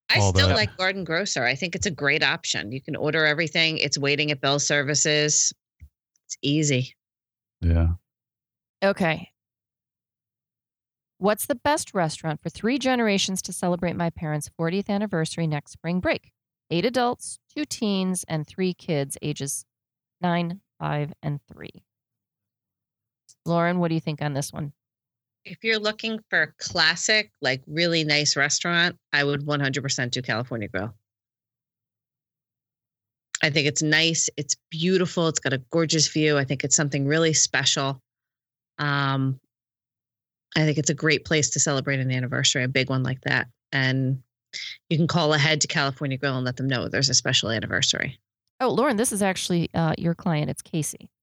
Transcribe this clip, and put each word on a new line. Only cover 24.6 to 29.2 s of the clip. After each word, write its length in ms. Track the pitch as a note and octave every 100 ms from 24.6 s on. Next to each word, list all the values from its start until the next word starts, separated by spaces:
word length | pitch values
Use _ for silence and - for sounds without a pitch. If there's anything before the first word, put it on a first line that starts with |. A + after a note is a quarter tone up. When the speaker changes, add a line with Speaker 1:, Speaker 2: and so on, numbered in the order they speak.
| D3 - _ _ _ _ _ _ -
Speaker 1:
If 180 | F3+
you're 140 | A3+ A3
looking 420 | G#3 G#3+ A3 A3 -
for 100 | F3
a 100 | D#3
classic, 800 | - - F3 D#3+ E3+ - G#3+ G#3 _
like, 220 | C3+ C3 C3
really 360 | D3+ E3+ E3
nice 320 | D3+ D3 D3 -
restaurant, 640 | C#3+ - F3 E3+ F3 F3 _
I 100 | C#3+